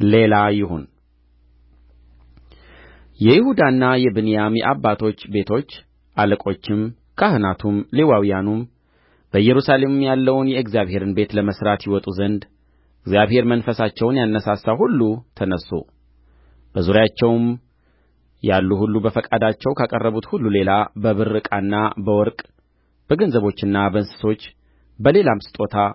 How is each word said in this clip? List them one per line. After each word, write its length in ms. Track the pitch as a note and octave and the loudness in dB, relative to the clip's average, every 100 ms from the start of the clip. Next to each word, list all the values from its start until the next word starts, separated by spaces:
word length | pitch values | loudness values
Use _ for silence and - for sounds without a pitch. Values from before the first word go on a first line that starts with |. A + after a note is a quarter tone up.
| G#2 | 2
ሌላ 260 | A2+ A2 G#2 G#2 | 4 4 4 2
ይሁን።" 340 | G#2 F#2+ E2 - _ _ _ _ _ _ _ _ _ _ _ _ _ _ _ _ - - - - - _ - | 0 -4 -6 -10 _ _ _ _ _ _ _ _ _ _ _ _ _ _ _ _ -20 -20 -20 -20 -20 _ 2
የይሁዳና 640 | G#2+ D#3 B3+ G#3+ D3 C3 B2+ B2+ | 4 6 4 2 2 4 2 2
የብንያም 580 | B2 G#2 A2 G#2+ G#2+ A2+ | 0 0 0 0 0 0
የአባቶች 640 | A#2+ C#3+ A#2+ G#2 A2 - - | -2 -2 -2 -2 -2 -4 -6
ቤቶች 400 | G2+ F#2+ A2+ C#3+ - - _ _ - | -4 -2 -4 -6 -14 -20 _ _ -2
አለቆችም 640 | G#2 - - F#2+ - G#2 A2 A#2 _ - | 0 0 -2 -6 -4 -4 -4 -10 _ -2
ካህናቱም 600 | G#3 C3+ G2 F2+ G#2+ G2+ - | 0 2 0 -2 -2 -2 -2
ሌዋውያኑም 680 | B2 D#3 G#2+ G2+ F#2+ G2+ A2 A#2+ _ _ _ _ _ _ | 0 2 4 2 0 -2 -4 -8 _ _ _ _ _ _
በኢየሩሳሌምም 680 | G2+ A2 C3 C#3 C3+ C3+ C#3 | 2 4 4 2 2 2 0
ያለውን 460 | C3+ C3 C3 C3+ C3+ | 0 0 0 0 0
የእግዚአብሔርን 640 | C3 A#2 G#2+ F#2+ F#2+ G2 | -2 -2 -2 -2 -4 -2
ቤት 160 | F#2+ G#2 | -2 -2
ለመሥራት 500 | G#2 G2+ G2 G#2 G2+ | -2 -2 -2 -2 -2
ይወጡ 240 | G2+ G2 - | -2 -4 -4
ዘንድ 300 | F#2 G2+ G2+ - _ _ _ _ _ - | -4 -4 -4 -8 _ _ _ _ _ 0
እግዚአብሔር 380 | G2+ G#2+ B2 | 2 4 2
መንፈሳቸውን 760 | A#2 A#2+ A#2 A#2 G#2+ - A#2 C3+ | 2 0 -2 -4 -4 -2 -2 0
ያነሣሣ 460 | A2 G#2+ G#2 G2+ - A#2 | 0 -2 -2 -2 -2 0
ሁሉ 240 | A3+ D#3+ A2 A2+ - | 0 0 0 -2 -8
ተነሡ። 360 | - F#2+ F2 - E2 - _ _ _ _ _ _ _ _ | -8 -4 -6 -6 -10 -10 _ _ _ _ _ _ _ _
በዙሪያቸውም 720 | F#2+ F2 G#2 A2 - A#2 A#2 A#2+ B2 _ _ _ _ _ _ _ _ | -4 2 4 2 2 0 2 0 -4 _ _ _ _ _ _ _ _
ያሉ 280 | - F#2+ F#2+ G2 | 0 0 2 0
ሁሉ 180 | G#2+ G#2+ | -2 -2
በፈቃዳቸው 720 | G#2+ A#2 - A2+ A2 A2 C3 | -2 -4 -2 -2 -2 -2 -4
ካቀረቡት 520 | C#3+ A#2+ A#2 A2 A2 - | -4 -4 -2 -4 -4 -6
ሁሉ 180 | G#3 A2 | -4 -2
ሌላ 200 | G2+ F#2+ G2+ G#2+ G#2+ | 0 2 0 -2 -4
በብር 340 | A2 G#2 G#2+ G#2+ | -2 0 -2 -4
ዕቃና 380 | - G2+ G2 G#2 G#2+ G#2 | -4 -4 -2 -2 -2 -4
በወርቅ 400 | G2 G#2 G#2 - - _ _ _ _ _ - | 0 0 0 -4 -14 _ _ _ _ _ -4
በገንዘቦችና 640 | D3+ G3+ A#2+ G2+ - G2+ G2+ G2+ | 0 0 0 0 -2 -2 0 0
በእንስሶች 540 | G#2 G2+ - G#2+ G#2+ - _ _ _ _ - | -2 -4 -4 -4 -4 -8 _ _ _ _ -2
በሌላም 440 | G#2+ F#3 D#3+ G2+ | 2 4 2 0
ስጦታ 340 | - - G#2 G2+ G2+ | -4 -6 -4 0 -2